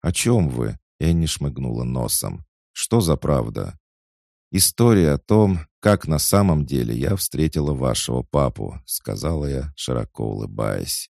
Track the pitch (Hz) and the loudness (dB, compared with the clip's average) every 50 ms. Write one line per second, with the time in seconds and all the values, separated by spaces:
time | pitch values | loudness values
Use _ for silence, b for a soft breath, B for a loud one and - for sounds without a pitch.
0 | - 80 85 - - 120 123 113 87 73 62 60 60 53 53 - _ _ _ _ | -2 -2 -2 0 2 2 4 4 2 2 0 -2 -4 -4 -6 -8 _ _ _ _
1 | 78 82 85 82 82 73 - - 73 71 62 - 65 62 57 58 62 62 64 62 | 0 2 2 2 2 0 -2 -4 -4 -6 -6 -6 -6 -6 -4 -4 -4 -4 -2 -2
2 | 60 55 - - - 50 50 - - _ _ _ _ _ _ - - - - 117 | -2 -2 -2 -4 -4 -6 -8 -10 -12 _ _ _ _ _ _ -10 -4 2 2 2
3 | 101 82 78 71 - 76 73 67 57 53 50 - 50 50 - - _ _ _ _ | 4 4 2 0 2 0 2 2 0 -2 -4 -8 -8 -8 -10 -16 _ _ _ _
4 | _ _ _ _ _ _ _ _ _ _ - 95 92 - - - 117 120 113 101 | _ _ _ _ _ _ _ _ _ _ 0 0 0 0 2 4 6 6 6 6
5 | 87 78 71 71 _ - 104 107 107 98 95 85 78 _ _ _ - 104 104 92 | 6 4 4 0 _ 2 4 6 6 4 2 0 -4 _ _ _ 2 2 2 2
6 | - - 80 76 - - - 101 101 95 82 76 73 62 65 65 60 57 57 58 | 2 0 0 0 0 2 4 4 4 4 4 2 0 0 0 -2 0 0 -2 -2
7 | 65 - 95 95 - - - 69 80 78 - 80 73 71 73 65 65 64 60 - | -2 -2 -2 -2 -4 -6 -2 0 0 0 0 0 -2 -2 -2 -2 -2 -2 -2 -2
8 | - - 60 62 60 - - 71 71 64 - - 52 50 - 69 - - - - | -2 -2 -4 -4 -4 -2 0 2 2 2 0 -4 -10 -10 -10 -12 -12 -10 -10 -10
9 | _ - 50 50 53 78 82 78 73 71 69 67 69 73 71 - - - 64 60 | _ -8 -10 -6 -4 -4 -2 -2 -2 -4 -4 -4 -6 -6 -10 -10 -6 -4 -4 -4
10 | 55 - _ - 55 55 50 50 53 50 50 50 55 52 50 50 50 50 - - | -4 -6 _ -6 -6 -6 -4 -6 -8 -8 -6 -4 -4 -2 -2 -4 -4 -6 -6 -8
11 | - - _ | -8 -12 _